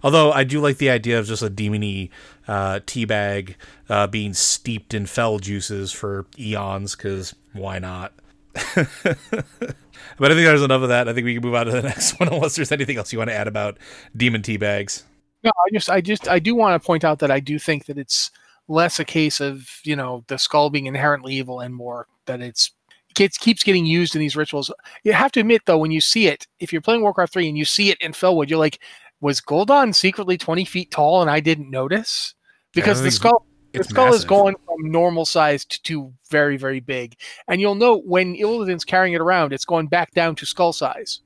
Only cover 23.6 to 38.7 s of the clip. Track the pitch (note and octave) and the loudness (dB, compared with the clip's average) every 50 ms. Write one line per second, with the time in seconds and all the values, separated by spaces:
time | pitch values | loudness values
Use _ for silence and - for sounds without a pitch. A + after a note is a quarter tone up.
23.6 | - - G3 F#3 E3+ D#3+ D#3+ E3+ F3 D#3+ - D#3+ D3+ D3 C3 D3+ D3+ - - C#3+ | 2 2 2 2 2 2 2 2 0 0 -2 -2 -2 -2 -2 -4 -4 -4 -4 -6
24.6 | C#3 - - - _ - - - _ G#3 G#3+ F#3+ B3 C#4 - C4 G#3+ A3 A#3 A3 | -6 -8 -10 -14 _ -20 -20 -6 _ 2 2 2 2 2 2 0 2 4 2 2
25.6 | _ - F3 D#3+ D#3 D#3+ D#3+ D#3+ D3 - - A3+ A3 F3 D3 - - _ _ _ | _ 4 2 2 2 2 0 0 0 0 2 2 2 2 2 0 -8 _ _ _
26.6 | F3+ - - D#3+ D3 - A3+ A#3 A3 G3+ F#3+ - F3+ E3 - F#3 F3 D#3 D3+ D3+ | -12 -6 -6 -4 0 0 0 2 2 0 2 0 -2 -2 0 -2 -2 -2 -2 -2
27.6 | D3+ - - - G#3 G3 F#3 - D#3+ D#3+ D#3 - - F#3 F#3 E3 D3 C#3 D#3 D#3+ | -2 0 0 2 2 2 0 0 -4 -8 -6 0 2 2 4 4 2 0 2 2
28.6 | D#3 D3+ - - - - - - _ - _ _ - C#3+ C#3+ - - - D3 D#3+ | 2 0 0 -4 -20 -20 -20 -20 _ -20 _ _ -2 -2 -2 -2 -2 0 0 0
29.6 | G3+ G#3 C#4 C#4+ C4+ A#3 F#3+ - - F#3+ F#3+ - G3+ F3+ F#3 F3 - - E3 F3 | 4 6 6 4 6 4 2 2 2 2 0 0 -2 -2 -2 -2 -2 -4 -2 -2
30.6 | F#3 - - F3+ F3+ _ - - D3 D3 E3+ F#3 F3 D#3 C#3+ D#3 D3 D#3+ D#3+ D3+ | -2 -2 -4 -6 -6 _ 0 2 4 4 6 4 4 4 2 2 2 2 0 0
31.6 | D3 C3+ C3 C3 C3 C#3 F3 G#3+ A3 - - - - - - _ _ _ _ _ | -2 -8 -4 -4 -2 -2 -2 -4 -4 -4 -6 -6 -8 -10 -12 _ _ _ _ _
32.6 | _ _ _ F3 E3+ G#3 G3+ C3 C3 C3+ B2 - - A#3 A#3+ A3+ - _ _ _ | _ _ _ 0 2 2 2 2 2 0 0 2 4 4 4 4 2 _ _ _
33.6 | _ _ _ - F#3+ - G#3 C#4 C4 B3+ B3 A3 - - G3 G3+ G3+ G3 G3 F#3+ | _ _ _ -6 -4 -2 2 4 6 6 6 4 4 4 4 6 6 4 2 -2
34.6 | _ - E3+ D#3+ D#3+ D#3 D#3+ E3 E3+ F3+ E3+ D#3+ D#3+ - - E3+ D#3 D3+ C#3+ C#3 | _ -10 -8 -8 -6 -2 0 2 2 2 2 0 -2 0 2 2 4 4 2 0
35.6 | - _ - - _ - D#3+ D3+ C#3 C3 C3 _ _ _ - D3+ D3 C#3+ C#3+ C3+ | -2 _ -12 -10 _ -6 -6 -6 -8 -10 -16 _ _ _ 2 2 2 2 0 -2
36.6 | C3+ C3+ C3+ C3+ B2 B2+ C3+ B2+ B2 A#2 A2+ _ - - - - - - F3+ F#3 | -4 -4 -6 -6 -6 -6 -6 -6 -6 -10 -14 _ -20 -20 -20 -18 -6 -4 -2 0
37.6 | G3 G#3 G3+ G3+ A3+ B3 A#3 G3 - - F3 F#3 F#3 F3+ F3+ - G#3 G#3 A3+ A#3+ | 0 0 2 4 4 4 4 4 2 0 2 2 2 2 -2 -2 -2 0 0 0
38.6 | G#3+ F#3 | -2 -2